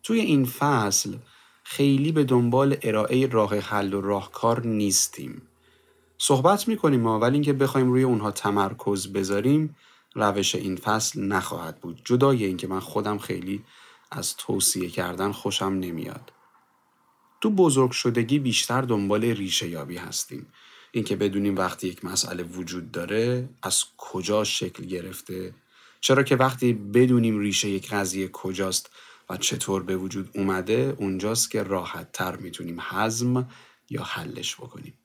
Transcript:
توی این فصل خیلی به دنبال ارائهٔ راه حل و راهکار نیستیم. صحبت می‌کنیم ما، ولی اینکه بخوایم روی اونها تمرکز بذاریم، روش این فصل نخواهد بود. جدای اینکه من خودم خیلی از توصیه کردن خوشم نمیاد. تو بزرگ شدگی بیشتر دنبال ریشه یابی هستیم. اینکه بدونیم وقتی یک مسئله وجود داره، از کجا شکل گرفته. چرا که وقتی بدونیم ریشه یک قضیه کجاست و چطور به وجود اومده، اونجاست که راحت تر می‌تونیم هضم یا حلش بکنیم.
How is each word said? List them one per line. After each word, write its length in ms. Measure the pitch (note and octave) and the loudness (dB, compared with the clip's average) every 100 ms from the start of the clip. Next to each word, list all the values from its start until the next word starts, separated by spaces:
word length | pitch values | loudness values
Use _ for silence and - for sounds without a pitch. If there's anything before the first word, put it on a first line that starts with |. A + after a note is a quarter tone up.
توی 180 | - A3+ | 0 0
این 240 | G#3+ C#3+ | 4 4
فصل 720 | B2 - D3 C3 G#2 - G#2 A#2 - _ _ _ | 2 0 2 2 2 0 -2 -10 -16 _ _ _
خیلی 500 | - - C#3 C3+ D3 | -12 2 4 4 4
به 120 | D#3 | 2
دنبال 520 | C3+ B2 A#2+ B2+ C#3 C3+ | 4 4 4 4 4 2
ارائهٔ 440 | A#2 G#2+ G#2+ B2+ C3 | 0 0 2 2 4
راه 320 | A#2 G2+ G#2 | 2 2 0
حل 360 | F#2+ G#2 G2+ | 0 -2 0
و 60 | G2 | -2
راهکار 640 | G2 G2+ F#2 - A#2 A#2 A#2 | 0 -2 -4 0 2 2 0
نیستیم. 760 | G#2+ G2+ F#2 - - - - - _ _ _ _ _ _ _ | 0 2 2 0 -4 -12 -12 -18 _ _ _ _ _ _ _
صحبت 500 | - C3+ D#3 G3+ - | 2 4 6 4 0
می‌کنیم 320 | A3 D#3 C3 | 2 4 4
ما، 180 | A2+ A2 | 2 2
ولی 160 | A#2 | 2
اینکه 180 | C#3+ D3 | 4 2
بخوایم 380 | C3+ C3+ C3+ B2+ | 2 2 4 4
روی 120 | B2+ | 4
اونها 280 | C3 A2+ G#2 | 4 2 0
تمرکز 760 | - G2+ G2+ G2 - - G2 G2 | -2 0 2 0 -2 -4 -4 -4
بذاریم، 680 | G2 F#2+ G2+ A#2+ D3+ D3+ - _ _ _ | -4 -2 0 4 4 2 -6 _ _ _
روش 400 | A2 G#2+ G2 F#2+ | -2 0 2 0
این 220 | F#2+ G2 F2+ | -2 -4 -4
فصل 440 | - A2 A2+ - | -2 0 -2 -2
نخواهد 600 | G2 G2 F#2+ E2+ E2 - | -2 -2 -2 -8 -10 -12
بود. 200 | F2 E2+ | -14 -12
جدای 400 | - B2 C#3 B2+ | 0 4 4 4
اینکه 220 | G2 F2+ F#2+ | 0 -4 -4
من 140 | F#2+ | -6
خودم 380 | F#2+ G#2+ G2+ G#2 | -4 -4 -4 -6
خیلی 460 | - F2+ F2+ G2+ - - - - _ | -6 -8 -6 -8 -10 -20 -20 -20 _
از 260 | - - - | -8 -8 -8
توصیه 520 | - G2+ F#2+ F#2 F2+ | -4 0 0 -2 -4
کردن 440 | F#2 F2+ F2+ G2 | -4 -4 -2 -4
خوشم 320 | G2 G2+ - | -4 -4 -2
نمیاد. 680 | F#2+ F#2+ F2+ E2 - - - _ _ _ _ _ _ _ _ _ _ _ | -2 -2 -4 -6 -10 -12 -18 _ _ _ _ _ _ _ _ _ _ _
تو 100 | G#3+ | 0
بزرگ 400 | G3 E3+ C3+ B2+ | 6 6 6 2
شدگی 480 | - B2 A#2 A#2 D3 | 2 0 0 2 2
بیشتر 440 | B2+ G#2 - B2 | 2 0 0 -2
دنبال 420 | B2+ G#2+ G2 G#2 | 0 0 2 2
ریشه 440 | A#2 G#2+ F#2+ - E2+ | 2 -2 -2 -2 -2
یابی 280 | E2 C#2+ F2 | -8 -8 -10
هستیم. 500 | E2 - - - - _ - - - | -8 -8 -8 -10 -14 _ -20 -20 -6
اینکه 240 | A#2+ G2+ G2 | -6 -2 0
بدونیم 400 | G2+ G2 G2+ F#2+ | 0 2 0 0
وقتی 320 | F#2 - F#2 | -2 -2 -8
یک 160 | - | -6
مسئله 380 | F#2 F#2+ F2 F2+ | -4 -4 -4 -6
وجود 500 | E2+ F2 F2 F#2 E2 | -8 -10 -8 -10 -8
داره، 560 | F2 E2+ G#2+ A#2 B2 B2+ - | -8 -2 0 2 0 -4 -8
از 220 | F#2 - - - | -2 -2 -2 -10
کجا 480 | - F#2 F2+ G#2+ | -8 -6 0 0
شکل 400 | G2+ - F#2 - | 0 -2 -4 -8
گرفته. 680 | F2+ F#2 F2+ F#2 - F#2 F#2 - _ _ - _ | -8 -8 -8 -14 -10 -10 -10 -14 _ _ -20 _
چرا 220 | - C3+ | 4 4
که 140 | B2+ B2+ | 4 4
وقتی 360 | C3 B2 B2 | 2 2 0
بدونیم 680 | G#2+ G2+ A#2 B2+ B2 A#2 G#2+ | 0 2 6 6 6 4 2
ریشه 300 | G#2 F#2+ G#2 | 0 0 0
یک 220 | G2 - | -2 -2
قضیه 380 | G#2 F#2+ F#2+ F#2+ | -2 -2 -4 -6
کجاست 640 | - F#2+ F#2 F#2+ F#2 - - - - - | -6 -8 -4 -2 -2 -6 -20 -20 -20 -10
و 60 | F2+ | -4
چطور 460 | - - - G2 | -2 -2 -2 -2
به 140 | F2+ F#2 | 0 -4
وجود 340 | F#2+ G2 F2+ | -2 -6 -6
اومده، 600 | - G2 F#2 F#2 A#2 C3+ - | -2 0 0 0 2 0 -2
اونجاست 520 | G2+ F#2 G#2 A#2 - | -2 -2 -2 0 0
که 120 | A2 | -2
راحت 500 | G2 F#2+ F2 E2 D#2+ | -2 -4 -4 -10 -12
تر 240 | - F#2 F2 | -6 -6 -6
می‌تونیم 400 | F2 - E2+ E2+ | -12 -10 -10 -10
هضم 680 | - F#2 A2 A2+ B2 B2+ B2+ - - _ _ | -6 -2 -2 0 0 0 -2 -10 -20 _ _
یا 120 | B2 | -8
حلش 540 | - - - - - - | -6 -8 -8 -8 -10 -10
بکنیم. 380 | - - - - | -16 -16 -20 -20